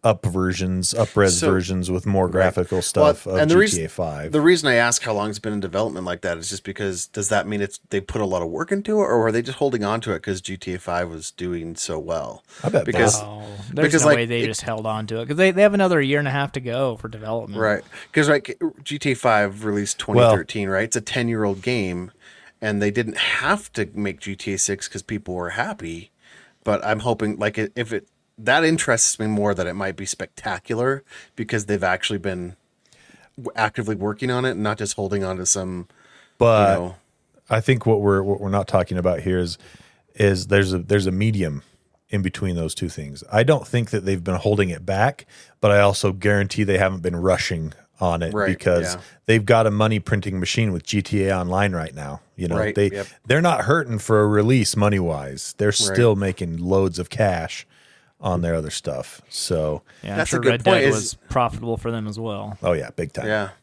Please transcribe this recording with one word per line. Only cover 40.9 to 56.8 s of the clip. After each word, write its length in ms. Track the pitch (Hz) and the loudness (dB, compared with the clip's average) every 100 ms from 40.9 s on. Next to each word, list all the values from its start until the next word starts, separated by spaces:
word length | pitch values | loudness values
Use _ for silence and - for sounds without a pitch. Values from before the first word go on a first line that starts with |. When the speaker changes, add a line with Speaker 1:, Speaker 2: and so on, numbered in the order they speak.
| 101 95 | 2 2
Speaker 1:
a 60 | |
medium 500 | 92 110 107 85 71 - _ _ _ _ | 0 0 2 -2 -4 -12 _ _ _ _
in 140 | 104 | -2
between 340 | 92 - 95 87 | -2 -2 -4 -2
those 180 | 80 | -4
two 140 | - 87 | -4 -8
things. 360 | - 71 71 - | -8 -12 -14 0
I 100 | 107 | 2
don't 240 | 127 147 - | 4 2 2
think 240 | 120 110 | -2 0
that 140 | 107 | -2
they've 180 | 95 95 | -2 -2
been 140 | 87 90 | -2 -2
holding 320 | 104 104 98 | 0 2 0
it 140 | 80 90 | -2 -4
back, 400 | 95 120 139 - - - _ | 0 0 0 -20 -20 -20 _
but 100 | 104 | 4
I 100 | 101 | 6
also 320 | 101 98 101 | 6 4 -2
guarantee 520 | 95 104 104 104 - | 0 2 2 0 0
they 140 | 101 95 | 0 2
haven't 240 | 95 95 | 2 0
been 140 | 87 87 | -4 0
rushing 560 | 92 90 - 85 78 - _ _ | 2 2 0 -4 -6 -10 _ _
on 200 | 90 85 | 0 0
it 120 | 82 | -2
Speaker 2:
Right, 140 | 104 98 | -2 -2
Speaker 1:
because 460 | 90 95 87 87 | 0 2 2 0
Speaker 2:
yeah. 60 | 87 - - - | -6 -12 -14 2
Speaker 1:
they've 180 | 113 101 | 2 6
got 200 | 117 110 | 4 4
a 40 | |
money 280 | 104 110 107 | 2 2 0
printing 400 | - 104 98 92 | 0 -2 -2 -4
machine 320 | 90 - 113 | -2 0 0
with 100 | 87 | -2
G 180 | - 104 | -2 -2
T 220 | 92 104 95 | 0 0 0
A 100 | 95 | 0
Online 360 | 87 92 101 | 0 0 0
right 220 | 87 80 | 0 -6
now. 260 | 71 71 73 _ - | -10 -12 -12 _ -8
You 120 | 87 | -4
know, 80 | 107 | -2
Speaker 2:
Right, 160 | 107 | 0
Speaker 1:
they, 160 | 101 101 | 2 0
Speaker 2:
yep. 160 | 101 98 - - | 0 -10 -12 0
Speaker 1:
they're 140 | 143 | 2
not 220 | 175 147 107 | 4 2 2
hurting 320 | 165 131 110 | 2 2 -4
for 200 | - 107 | 2 4
a 40 | 104 | 6
release 500 | 104 107 131 104 107 | 4 4 4 4 2
money-wise. 800 | 104 101 87 76 69 67 - - | 2 2 0 -4 -6 -10 -12 0
They're 100 | 104 | 2
Speaker 2:
Right. 60 | |
Speaker 1:
still 420 | 101 - 95 120 101 | 2 0 4 4 4
making 400 | 98 92 87 82 | 0 -2 -6 -4
loads 400 | 87 95 | 0 2